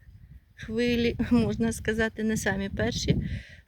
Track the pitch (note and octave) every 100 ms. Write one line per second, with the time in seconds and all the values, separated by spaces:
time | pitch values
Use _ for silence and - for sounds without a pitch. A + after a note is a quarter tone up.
0 | - - - - _ - - A3 A#3+ A#3+
1 | A#3 - A3+ A#3+ G#3+ G#3+ A3+ A3 - A3
2 | A3 - A3 A3 A3+ G3 G3 - A3 -
3 | - - - - - -